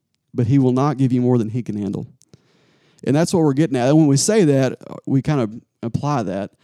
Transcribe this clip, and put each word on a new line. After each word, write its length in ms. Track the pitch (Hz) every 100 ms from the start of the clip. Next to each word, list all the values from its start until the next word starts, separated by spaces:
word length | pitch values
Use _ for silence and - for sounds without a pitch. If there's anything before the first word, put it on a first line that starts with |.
| _ _ _
but 140 | - 110
he 120 | 139
will 120 | 127
not 260 | 127 143 143
give 140 | 135
you 100 | 123
more 160 | 123 123
than 120 | 107
he 120 | 117
can 140 | 107 104
handle. 320 | 101 - 123 _ _ - _ _ _ _ _ _
And 120 | - 139
that's 180 | 175
what 80 | 185
we're 120 | 156
getting 240 | 131 165 131
at. 120 | 135
And 80 | 156
when 100 | 156
we 100 | 135
say 280 | - 220 165
that, 360 | 135 131 - - - -
we 160 | 135
kind 200 | 131 147
of 200 | 110 110 - _
apply 400 | - - 143 143
that, 280 | 98 95 101 -